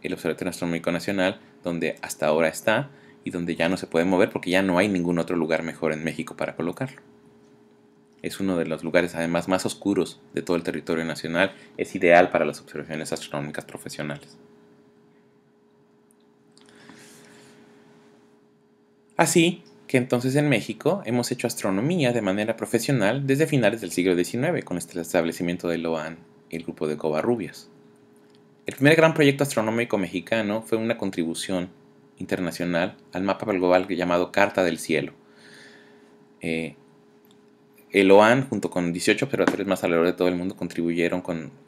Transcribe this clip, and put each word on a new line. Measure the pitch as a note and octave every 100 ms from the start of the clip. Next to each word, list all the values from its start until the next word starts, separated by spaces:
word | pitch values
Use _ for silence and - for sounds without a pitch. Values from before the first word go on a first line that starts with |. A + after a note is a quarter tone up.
el | -
Observatorio | F2+ E2+ D#2 F2+
Astronómico | - E2+ E2+ E2+
Nacional, | E2+ - G2 F#2 G#2+ - -
donde | F2+ E2+ D#2+ -
hasta | - - D2+
ahora | D#2 D#2+
está | - - A2 C#3+ - - - -
y |
donde | F#2 E2+ D#2+
ya | E2+
no | F#2
se | -
puede | E2 F2
mover | F#2 A2+
porque | - F2+
ya | F2+
no | G2 F2
hay | G#2
ningún | F#2 E2+ F2
otro | E2 F2
lugar | D#2 D#2+
mejor | E2 - E2
en | D#2
México | D#2+ D2 C#2+ -
para | - -
colocarlo. | E2 E2+ C3 - - - - - - _ _ _ _ _ _ _
Es | F2 -
uno | G2 F2
de | D#2+
los | D#2+
lugares, | E2 F2 F2
además, | E2 E2+ E2+ F2
más | F#2 G#2
oscuros | - G2 F#2+ D#2+ - -
de | -
todo | D#2 F2
el |
territorio | E2+ D#2+ D#2+ E2 E2
nacional. | D#2 D#2+ E2+ F#2+ - - -
Es | -
ideal | F#2+ F2 F2 F2+
para | - D#2
las | D#2
observaciones | - D#2 C#2+ D#2 D#2
astronómicas | D#2+ - D2 D2 D2
profesionales. | - - - - D2+ D2 - - - - - - _ _ _ _ _ _ _ _ _ _ _ _ _ _ _ _ _ _ - - - - - - - - - - - - - - - _ _ _ _ _ _ _ _ _ _ -
Así | E3+ F3 E3 F3 - - -
que | C3
entonces | B2 B2 C3 C#3
en | D3
México | A#2 - A2 D3 G3 A2
hemos | B2 A#2
hecho | B2 A#2
astronomía | - G#2+ F#2+ C3 F3+ B2+
de | A#2+
manera | G2+ G2 G#2+ -
profesional | G#2+ A2+ - C3 G2+ C3+ C#3
desde | C3+ D#3
finales | D3 G#2+ A2+
del | F#2
siglo | F2+ F#2 F2
diecinueve, | F2+ A#2+ D#3 D3+
con | - F2
este | - E2+
establecimiento | E2 F2+ E2 E2 F2 F2 F2
de | E2
Loan | E2 E2 D#2 E2 - - -
y | E2
el |
grupo | E2 D#2+ D#2
de | D2+
Covarrubias. | D#2 D2+ G2+ A#2+ E2 - - - - _ _ _ _ _ _ _ -
El | -
primer | C#3 D#3+
gran | D#3+
proyecto | D#3 C#3+ C#3
astronómico | C#3 - A2 A2+ A#2 G#2+
mexicano | F2+ F#2+ - A2+ G#2 A2
fue | A2+ A2+
una | A2+ A2+
contribución | G2 F#2 E2 E2 - F#2 F#2 - - - - -
internacional | F#2 F#2+ F2 - F2 F2 F#2 - -
al | F2+
mapa | G2 F#2+ A2
global | F#2+ F2+ F2+ F#2
llamado | F2 F2+ F2 F2+
Carta | - G2+ -
del | F2 D#2+
Cielo. | - D#2 C#2+ - - - - - - - - - - - _ _
Eh, | E2+ E2 D#2+ - - _ _ _ _ _ _ _ _ _ -
el | G2 G2
oan, | G2 G#2+ B2+ C3+
junto | G#2 F2+
con | F#2 F2
dieciocho | F2 G#2+ G#2 C#3
observatorios | - F2 F2+ G2
más | F#2 F#2+
alrededor | E2+ E2+
de |
todo | F2+ F2+
el | F2+
mundo, | F#2 -
contribuyeron | F2 - E2+ E2+ E2+ F2+
con, | F2+ E2+ C#2+ -